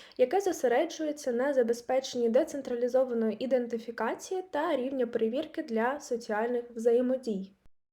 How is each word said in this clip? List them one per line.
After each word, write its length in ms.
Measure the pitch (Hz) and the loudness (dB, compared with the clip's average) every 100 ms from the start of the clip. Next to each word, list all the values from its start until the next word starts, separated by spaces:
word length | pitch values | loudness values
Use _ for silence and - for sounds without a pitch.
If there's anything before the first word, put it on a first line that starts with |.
| - - | -12 0
яке 240 | 247 370 | 2 4
зосереджується 920 | 392 320 247 240 330 - 311 294 262 | 2 0 2 4 2 -2 -4 -4 -2
на 220 | 240 277 | 0 2
забезпеченні 760 | 262 233 233 - 262 262 247 233 | 2 2 0 0 0 0 0 2
децентралізованої 1120 | 233 311 285 254 240 247 254 254 233 220 214 | 4 2 -2 -6 -2 2 2 2 0 0 -2
ідентифікації 1000 | 254 254 240 226 226 226 226 349 - 370 359 | 0 0 0 -6 -8 -4 -4 -4 -4 -6 -4
та 240 | 294 339 277 | -2 0 0
рівня 320 | 254 269 233 | -2 -2 -2
перевірки 560 | 240 226 254 302 - | 0 0 0 -4 -6
для 360 | 311 220 233 294 | -4 0 0 -2
соціальних 720 | - 233 226 208 233 240 240 233 | -4 -6 -2 -2 0 -2 -4 -2
взаємодій. 760 | 226 233 254 254 - 196 190 _ - - _ | 2 4 4 0 -2 -4 -6 _ -20 -20 _